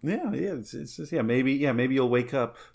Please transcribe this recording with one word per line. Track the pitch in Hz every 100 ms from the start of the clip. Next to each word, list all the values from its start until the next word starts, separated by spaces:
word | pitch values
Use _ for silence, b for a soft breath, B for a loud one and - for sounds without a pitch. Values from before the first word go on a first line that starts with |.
Yeah, | 151 220 285
yeah, | 208 190
it's, | 147 107
it's | - 143 -
just, | 151
yeah, | 160
maybe, | 113 123 131
yeah, | 139 143
maybe | 120 127 135
you'll | 123
wake | 123 123
up, | 139 117 - -